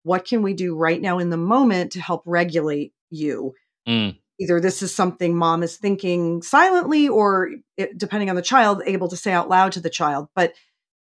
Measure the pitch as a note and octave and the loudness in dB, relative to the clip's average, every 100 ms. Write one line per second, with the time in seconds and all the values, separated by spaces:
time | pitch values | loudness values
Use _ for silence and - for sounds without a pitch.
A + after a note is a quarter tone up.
0 | D#3+ F#3 - A#3 G3 F3+ F3+ D#3+ E3 E3+ | -2 -2 0 0 0 -2 -4 0 0 0
1 | G3 F3+ F3 E3 F3 B3 B3+ F#3 F3+ F#3 | 0 0 0 0 2 4 4 2 -2 -6
2 | E3 E3+ E3+ F3 F3 D#3+ D3+ D3 - _ | -6 -6 0 0 2 0 0 -2 -6 _
3 | - D#3 D3+ A2 C3 C3 _ _ A#2 A#2 | -14 -6 -4 -4 -8 -10 _ _ -2 -2
4 | G2+ - _ - F3 E3+ F#3 F#3 F#3+ - | -2 -6 _ -6 0 2 2 -2 -4 0
5 | F3+ F3 F3 E3+ E3 E3 E3+ - G#3 F#3+ | -2 0 -2 2 2 0 -2 -4 -2 -2
6 | F3+ F3 E3+ E3+ - C#4+ F#4 F4+ C#4+ D4+ | 0 0 0 -4 2 4 4 4 2 2
7 | C#4+ G#3+ G3+ F#3+ F3+ - _ - F#3+ - | 4 4 4 2 -2 -6 _ -8 -8 -6
8 | G3 G#3 G3 F3+ F3+ B3 G#3+ F#3+ - F#3 | -4 -2 -2 -2 2 2 4 0 -2 -4
9 | F3 F3+ G#3 F3+ F3 F#3 F#3+ F#3 E3 - | -4 -6 -2 -2 2 2 2 -2 -6 -4
10 | D3+ C#3+ D3+ F#3 E3+ - _ _ _ _ | -2 -4 -6 -2 -2 -2 _ _ _ _